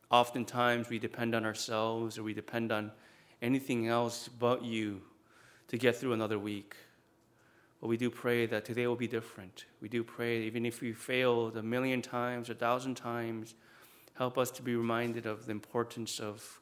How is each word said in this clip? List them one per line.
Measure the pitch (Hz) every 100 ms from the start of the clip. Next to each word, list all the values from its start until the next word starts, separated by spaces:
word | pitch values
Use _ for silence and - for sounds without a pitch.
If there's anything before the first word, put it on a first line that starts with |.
| -
oftentimes | 120 120 131 110 123 120 120 113
we | 113
depend | 113 - 117 113
on | 110
ourselves | 104 - 110 110 113 113 110
or |
we | 107
depend | 104 - 117 113
on | 107 107 - - - - -
anything | 120 131 131 120 113
else | 117 120 - -
but | 120 120 123
you | 120 113 107 98 - - _ - - - -
to | 120
get | 123
through | 117 131
another | 110 107 104
week. | 104 104 98 - - _ _ _ _ _ _ _ _ -
But | 113
we | 117
do | 123
pray | - 123 120 117
that | 107
today | 107 120 120
will | 120
be | 117
different. | 113 113 - 95 - - -
We | 107
do | 117
pray, | 117 - 117 117
even | 110 117 117
if | 117
we | 120
failed | 113 - 127 127 117 113 113
a |
million | 110 123 131 127
times, | 120 123 123 123 117
a | 113
thousand | 117 127 131 123
times, | 120 117 117 113 104 - - - - - -
help | - 127 127
us | 123
to | -
be | 127 120
reminded | 117 117 117 117
of | 110 107 113
the |
importance | 104 - 120 117 - 110 -
of | 107 107 - -